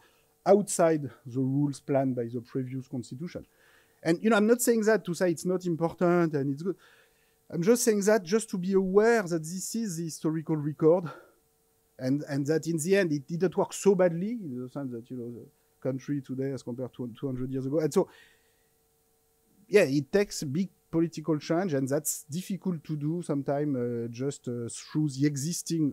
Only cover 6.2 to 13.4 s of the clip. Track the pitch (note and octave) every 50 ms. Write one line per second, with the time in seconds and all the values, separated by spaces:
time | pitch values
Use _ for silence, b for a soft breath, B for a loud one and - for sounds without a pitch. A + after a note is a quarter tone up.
6.2 | E3+ E3 D3+ C#3+ C3+ C#3+ C#3 C#3+ E3 G3 E3 b b b b b b b b b
7.2 | b b b b _ - - E3 E3 G3 A#3+ A#3+ - A#3 G#3+ G#3 F#3+ G#3 G#3+ A3
8.2 | F#3 D#3+ G3 A3+ G#3+ - - F#3+ F3 F#3 G3 F#3+ G3 F#3 F#3 G3+ G#3+ A#3 A#3 A3+
9.2 | G3 E3 F3 E3 D#3 D#3 F3+ F#3+ - - - A3 A#3 G#3 E3 D#3+ E3+ D#3+ - -
10.2 | - E3 D#3+ E3 D3+ - D#3+ D#3 C#3+ D3+ D3 - E3 D#3 E3+ F#3+ F3 C#3+ B B
11.2 | B B B B _ _ _ _ _ _ _ _ _ _ _ - B2+ C3 C3+ D3
12.2 | D3+ - C#3+ C#3 C#3 C3+ D#3+ D#3+ D3+ D#3 E3+ D#3+ D3 F3+ F#3+ G3+ G3 E3 D3 D3
13.2 | C#3 - E3+ E3